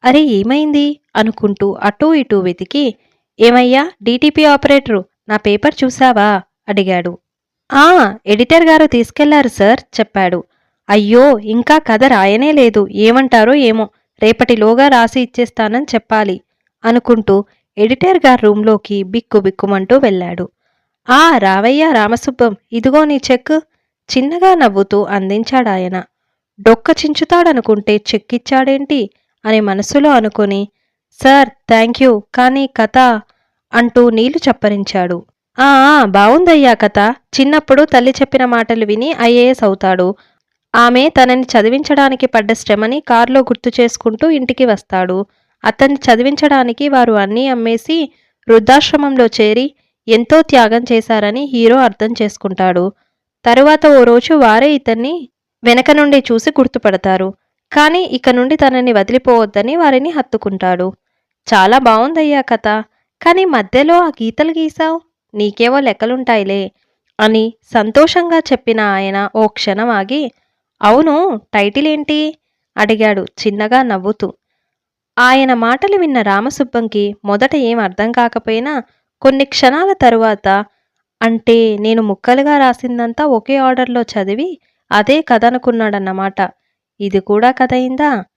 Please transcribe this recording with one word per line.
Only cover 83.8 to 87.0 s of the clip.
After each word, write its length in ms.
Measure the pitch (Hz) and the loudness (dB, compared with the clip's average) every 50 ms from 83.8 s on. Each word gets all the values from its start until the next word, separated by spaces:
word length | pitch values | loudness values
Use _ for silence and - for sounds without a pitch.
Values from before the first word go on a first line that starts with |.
| 254 247 247 240 233 | -4 -4 -4 -6 -6
చదివి 560 | - - 214 190 190 202 226 294 370 349 - _ _ _ _ _ _ - | -6 -6 -6 -6 -6 -6 -6 -6 -8 -10 -12 _ _ _ _ _ _ -2
అదే 280 | 208 208 208 269 311 | -2 0 2 0 0
కథ 240 | 320 - 247 226 226 | 0 0 0 2 2
అనుకున్నాడన్నమాట. 880 | 233 247 254 247 - 233 226 226 214 202 202 196 190 190 190 190 196 190 - 196 180 - _ _ _ _ _ _ _ _ _ | 0 0 0 -4 -4 -2 -2 -2 -4 -4 -4 -6 -6 -6 -6 -6 -6 -4 -4 -6 -6 -6 _ _ _ _ _ _ _ _ _